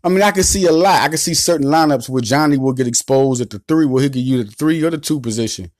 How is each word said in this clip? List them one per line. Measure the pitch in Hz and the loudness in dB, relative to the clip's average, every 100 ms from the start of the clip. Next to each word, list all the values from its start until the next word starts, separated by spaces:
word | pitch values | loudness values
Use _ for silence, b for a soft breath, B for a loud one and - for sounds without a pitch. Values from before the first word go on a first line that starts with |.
I | 175 | 0
mean, | 185 | 2
I | 202 | 2
can | 190 | 2
see | 185 196 175 | 0 2 2
a | |
lot. | 160 190 156 | 4 4 2
I | 139 | 0
can | 156 | -2
see | - 156 | -2 -2
certain | - 165 139 | 0 0 2
lineups | 156 156 135 120 | 2 2 0 -2
where | 131 | -4
Johnny | 110 139 151 143 | 0 0 2 2
will | 131 | 0
get | 131 123 | 0 -2
exposed | 117 - 135 135 123 | -2 0 2 2 0
at | 117 | -4
the | 101 | -8
three, | - 160 151 | -2 0 2
where | 131 | 2
he | 139 | 0
could | 131 | -2
use | 127 131 104 | -2 -2 -2
the | |
three | - 151 160 | -4 -2 0
or | 160 | -2
the | 156 | -4
two | - 156 | -4 -4
position. | 117 110 113 - 87 | -4 -4 -4 -6 -14